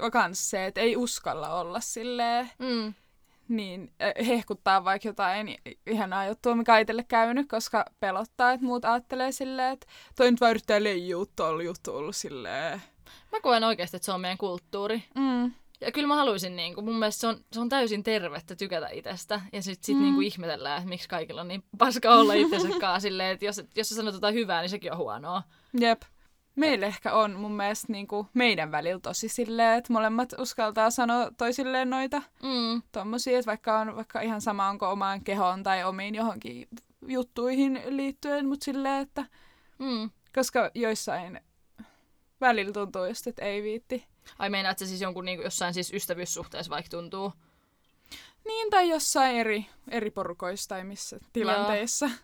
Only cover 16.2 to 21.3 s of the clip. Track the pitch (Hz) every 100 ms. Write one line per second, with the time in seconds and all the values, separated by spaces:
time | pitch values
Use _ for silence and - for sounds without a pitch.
16.2 | 269 196 180 180 170 175 214 226 214 214
17.2 | 226 220 - 226 233 269 233 208 208 220
18.2 | 175 147 - 180 196 170 151 - - 180
19.2 | - 208 190 202 185 185 - 277 277 277
20.2 | 202 185 170 156 139 147 180 180 - 175
21.2 | 165